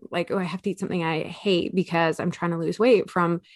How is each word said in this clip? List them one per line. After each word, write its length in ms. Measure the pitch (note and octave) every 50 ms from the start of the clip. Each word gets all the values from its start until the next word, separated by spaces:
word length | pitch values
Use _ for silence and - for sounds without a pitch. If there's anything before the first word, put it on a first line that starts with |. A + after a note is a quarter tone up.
| - -
like, 220 | - F3 E3+ -
"Oh, 60 | - G3
I 60 | F3+
have 180 | E3 E3+ F#3 -
to 80 | G3+
eat 80 | F3+ -
something 240 | G3 - - F3+ E3
I 200 | E3 D#3+ D#3 -
hate 520 | - F3 - - G#3 F#3 E3+ - - -
because 440 | F#3 E3+ - F3 E3 E3 D#3+ D#3 -
I'm 120 | - F3+
trying 200 | - - - F3
to 60 | E3+ E3
lose 220 | E3 E3 F3+ -
weight," 300 | A3 B3+ A#3+ F#3 - -
from, 320 | - F3+ F3 E3+ E3+ E3+ - _ _